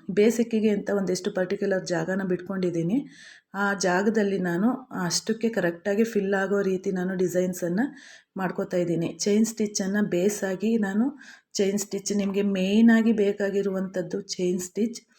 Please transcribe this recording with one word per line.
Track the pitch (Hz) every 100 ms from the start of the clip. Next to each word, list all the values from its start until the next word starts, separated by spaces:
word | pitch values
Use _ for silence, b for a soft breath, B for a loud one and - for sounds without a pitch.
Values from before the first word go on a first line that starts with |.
| -
ಬೇಸಿಕ್ಕಿಗೆ | 185 214 226 233 220 214
ಅಂತ | 202 202
ಒಂದಿಷ್ಟು | 202 185 180 208
ಪರ್ಟಿಕ್ಯುಲರ್ | 185 180 196 202 190 -
ಜಾಗನ | 170 165 190
ಬಿಟ್ಕೊಂಡಿದ್ದೀನಿ. | 190 175 180 190 180 165 165 247 - B B B B
ಆ | 190 202
ಜಾಗದಲ್ಲಿ | 196 180 180 202 214 202 196
ನಾನು | 180 175 220 254 - -
ಅಷ್ಟಕ್ಕೆ | 175 - - 220 226
ಕರೆಕ್ಟಾಗಿ | 226 175 170 - 202
ಫಿಲ್ | 226 214 196
ಆಗೋ | 196 190 202
ರೀತಿ | 190 185 196
ನಾನು | 190 185
ಡಿಸೈನ್ಸನ್ನು | 185 180 180 180 180 170 175 285 - B B B -
ಮಾಡ್ಕೋತಾ | 185 - 190 185
ಇದ್ದೀನಿ. | 175 170 165 -
ಚೈನ್ | - 208
ಸ್ಟಿಚ್ಚನ್ನು | 226 - 208 208 190 202 202
ಬೇಸಾಗಿ | 175 190 202 190 185 208 226
ನಾನು | 202 202 262 - B B B
ಚೈನ್ | - 190 202
ಸ್ಟಿಚ್, | 202 196 - 202
ನಿಮಗೆ | 196 196
ಮೇಯ್ನಾಗಿ | 202 196 185 208 226 226 220
ಬೇಕಾಗಿರುವಂಥದ್ದು | 214 202 202 202 196 196 190 185 185 175 190
ಚೈನ್ | 196 - 180 180
ಸ್ಟಿಚ್. | - - 226 - _